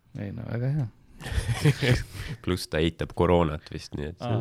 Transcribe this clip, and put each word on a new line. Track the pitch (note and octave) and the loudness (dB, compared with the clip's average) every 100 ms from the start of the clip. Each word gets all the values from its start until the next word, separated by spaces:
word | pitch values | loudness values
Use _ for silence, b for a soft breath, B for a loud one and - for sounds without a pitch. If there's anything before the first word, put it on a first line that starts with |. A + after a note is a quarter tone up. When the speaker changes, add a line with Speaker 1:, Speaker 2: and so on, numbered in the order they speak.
| _ | _
Speaker 1:
Ei | - G2+ | -10 -10
no, | - A2 | -8 -6
väga | A#2 B2+ | -4 -2
hea. | D3+ A#2 - - - | -2 -4 -8 -20 -14
Speaker 2:
<laughs> | - - - - D3+ - B2+ B2 - - - C#3 | -4 -2 0 2 2 4 4 2 0 -8 -10 -6
Pluss | - F2 - | -2 -2 0
ta | D#2 | 2
eitab | E2 - E2 | 2 0 -4
koroonat | - F2 F2 D#2+ D2+ - | 0 4 6 4 0 -8
vist, | - - - | -12 -10 -8
nii | D2 | -8
et | F2+ | -6
see | A#2+ | -2
Speaker 1:
Aa, | A#2 | 0